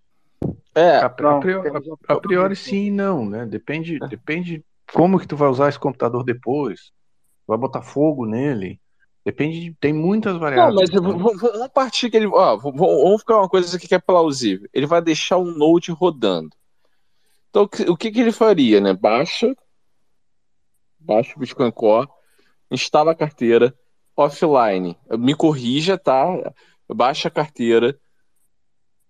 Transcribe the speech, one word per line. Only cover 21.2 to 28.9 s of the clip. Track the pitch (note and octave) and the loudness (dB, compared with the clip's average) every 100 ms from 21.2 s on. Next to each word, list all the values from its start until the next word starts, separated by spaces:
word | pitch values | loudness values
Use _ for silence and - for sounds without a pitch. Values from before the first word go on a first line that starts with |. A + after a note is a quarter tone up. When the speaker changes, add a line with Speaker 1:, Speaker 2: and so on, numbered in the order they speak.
| - D3+ | 0 -8
Speaker 1:
o | |
Bitcoin | B2+ - A#2+ | -12 -4 -4
Core, | - A2 A2 C#3 _ _ _ _ _ _ | 0 2 2 0 _ _ _ _ _ _
instala | B2+ - D3+ D#3 | -6 0 2 2
a | D#3+ | 0
carteira | D3+ - A#2 A#2 A#2+ - _ _ _ - | -4 -2 2 4 4 0 _ _ _ 0
offline. | D3 D3+ D#3+ C3+ A2 F#2+ F2+ - _ | 0 2 2 4 2 0 -4 -8 _
Me | A2+ B2 D3+ | -2 -2 2
corrija, | D#3+ C#3+ A#2+ C#3 E3 F#3 | 0 0 -2 -2 -2 -2
tá? | - C3 D#3+ F3 - - _ _ - | 0 0 0 -4 -8 -14 _ _ -12
Baixa | A2 B2 D#3 E3+ | -2 0 0 -4
a | |
carteira, | E3+ D3 - A#2 A#2 A#2+ C#3 _ _ _ _ _ _ _ _ _ | -4 -6 -4 2 2 2 -2 _ _ _ _ _ _ _ _ _